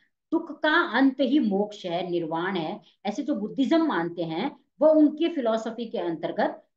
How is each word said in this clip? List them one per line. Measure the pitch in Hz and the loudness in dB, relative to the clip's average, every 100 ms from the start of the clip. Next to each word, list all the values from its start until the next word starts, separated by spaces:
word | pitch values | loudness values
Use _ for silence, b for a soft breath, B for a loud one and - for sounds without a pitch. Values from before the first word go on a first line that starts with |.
| b _ _ | b _ _
दुख | 330 - 285 | -4 -4 -2
का | 311 330 330 226 | 2 2 2 2
अंत | 269 254 | 2 2
ही | 254 294 | 2 2
मोक्ष | 220 196 - - 180 | 2 0 -2 -6 -6
है, | 170 185 | -4 -2
निर्वाण | 170 160 165 180 190 | -4 -2 -4 -2 -2
है, | 156 - b b 202 | -4 -8 b b -6
ऐसे | 220 | -4
जो | 294 233 | -4 -4
बुद्धिज्म | 214 - 240 330 311 | -4 0 2 4 2
मानते | 185 170 170 | 0 -4 -4
हैं, | 165 160 269 - _ - | -4 -4 -6 -8 _ 2
वो | 302 | 6
उनके | 311 294 - 330 | 6 6 4 -2
philosophy | 339 233 226 226 220 240 | 0 0 -2 -4 -8 -8
के | 202 | -6
अंतर्गत | 170 160 156 185 302 - _ | -4 -4 -4 -2 -2 -4 _